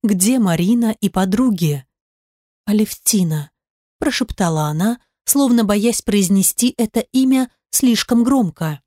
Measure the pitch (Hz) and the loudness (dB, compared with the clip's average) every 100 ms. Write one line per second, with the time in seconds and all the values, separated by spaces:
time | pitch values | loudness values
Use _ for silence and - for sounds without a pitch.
0 | 220 190 196 262 202 165 180 240 226 - | 0 0 2 2 2 2 2 2 0 -2
1 | 196 - 190 208 262 185 165 143 - _ | -4 -2 -2 0 0 0 -2 -2 -8 _
2 | _ _ _ _ _ _ - 208 214 - | _ _ _ _ _ _ -2 0 0 -4
3 | - 208 175 156 147 _ _ _ _ _ | -2 0 0 -4 -8 _ _ _ _ _
4 | 302 - 233 - 180 160 151 156 202 240 | -4 -4 -6 -2 -2 0 -2 -2 -2 -4
5 | _ _ - 277 269 240 208 208 226 - | _ _ -4 0 2 2 2 0 0 -2
6 | - 202 180 196 190 - 247 - 220 233 | -2 0 2 2 0 0 -2 -2 -4 -2
7 | - 262 262 262 247 _ _ - 254 226 | -2 0 2 0 -2 _ _ -2 0 0
8 | - 240 233 269 190 - 160 147 | 0 0 2 2 0 -4 -8 -8